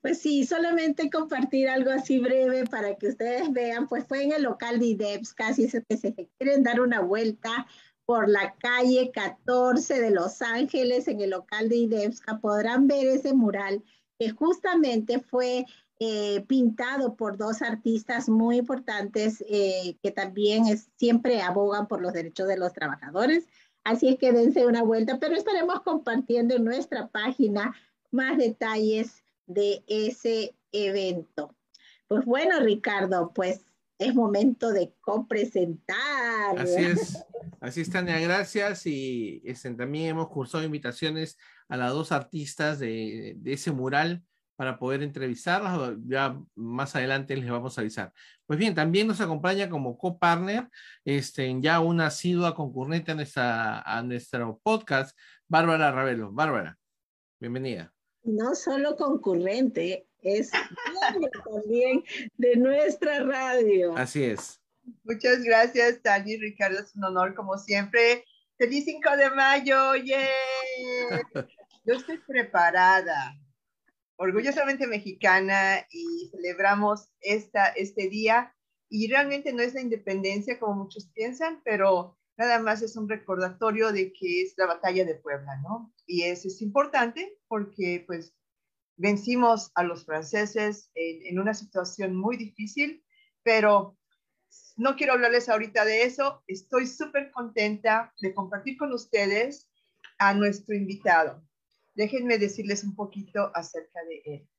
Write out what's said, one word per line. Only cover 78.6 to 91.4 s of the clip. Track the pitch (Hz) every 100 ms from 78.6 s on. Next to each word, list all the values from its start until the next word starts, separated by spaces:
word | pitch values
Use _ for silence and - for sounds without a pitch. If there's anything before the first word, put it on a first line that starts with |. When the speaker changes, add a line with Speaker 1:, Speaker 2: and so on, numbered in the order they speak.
| _ _ _
Speaker 3:
Y | 214 220
realmente | 269 285 285 285
no | 247
es | 240
la | 262
independencia | 247 220 196 196 196 196 208 240
como | 214 202
muchos | 196 214 -
piensan, | - 226 254 320 320 -
pero | 208 196 185 180 _ _ -
nada | 240 233
más | 220 214
es | 220 226
un | 208
recordatorio | 214 - 185 185 185 226 220 220
de | 202 190
que | - 180 175
es | 190 -
la | 180
batalla | 170 185 185
de | 170 156
Puebla, | 151 139 139 135
¿no? | 147 226 226 _ -
Y | 175
eso | 170 180 185
es | 185
importante | 214 208 285 269 233 233 381 415 _
porque, | 214 202 - 180 175 175
pues, | 170 170 _ _ _ _ _ _ _
vencimos | 196 202 202 247 240 226 - -
a |
los | 175 170 -
franceses | 156 156 214 208 220 214 208 _
en, | 165 165 165 185
en |
una | 180